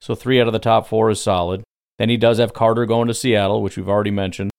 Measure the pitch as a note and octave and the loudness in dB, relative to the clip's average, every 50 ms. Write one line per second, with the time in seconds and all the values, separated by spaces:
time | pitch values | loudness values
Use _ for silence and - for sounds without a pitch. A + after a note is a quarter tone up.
0 | - - A2 - - B2 C3 B2 A#2 A2+ A2 A2 - A#2+ A2+ A2 - - A2 A2 | -8 -8 -8 -6 -2 2 2 4 4 2 0 -2 0 2 2 2 2 0 0 0
1 | A2 A2 G#2 - - A2 F#2+ F2+ F2 F2 F#2+ G2+ G#2+ _ _ _ _ _ _ - | 2 2 0 0 -2 -2 0 0 0 -2 -4 -8 -8 _ _ _ _ _ _ -4
2 | A2 A2+ A#2+ A2+ A2+ A#2 A2+ A2+ A#2 - - - A#2 A2+ A#2 A#2 A#2+ A2 A#2 A#2 | 0 0 0 2 2 2 4 2 0 -2 0 0 2 2 2 2 0 0 0 0
3 | A#2 A#2 A2 - - B2 A2 G#2 G2 G2 G#2 G#2+ G2+ F#2+ - G2 F2+ F#2+ G2+ G#2 | 0 -2 -4 -4 0 0 2 2 2 2 0 -2 -2 -4 -6 -8 -4 -2 0 0
4 | G#2+ G#2 G2+ G2 G2 F#2 - - G2 G2+ - | 0 -2 -2 -2 -4 -6 -6 -6 -8 -8 -8